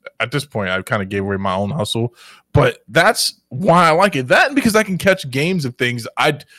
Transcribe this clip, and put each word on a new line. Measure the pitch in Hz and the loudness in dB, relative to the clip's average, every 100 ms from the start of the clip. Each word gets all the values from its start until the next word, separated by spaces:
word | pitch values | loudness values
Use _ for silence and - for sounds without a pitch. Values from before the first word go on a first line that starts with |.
| - - | -16 -8
at | 117 | -6
this | 143 | -6
point, | 143 110 95 | -6 -6 -4
I've | 92 | -4
kinda | 92 110 | -2 -4
gave | 95 101 | -4 -4
away | 98 98 | -4 -4
my | 98 | -2
own | 92 101 | -2 -4
hustle. | 147 107 113 117 _ - - _ | -4 -4 -4 -4 _ -20 -20 _
But | - 131 - - | 2 2 0 -4
that's | 135 175 - - - _ | 0 2 2 -2 -8 _
why | 127 190 170 170 | -6 2 4 6
I | |
like | 160 202 143 | 4 2 0
it. | 123 | 2
That | 185 269 | 2 2
and | 277 | 2
because | 240 208 | 2 2
I | |
can | 208 180 | 0 0
catch | 196 185 139 | 0 0 0
games | 127 160 185 | -4 -2 -2
of | 135 - | -4 -2
things. | 123 120 113 - | -2 -2 -6 0
I, | 143 143 - | 0 0 -6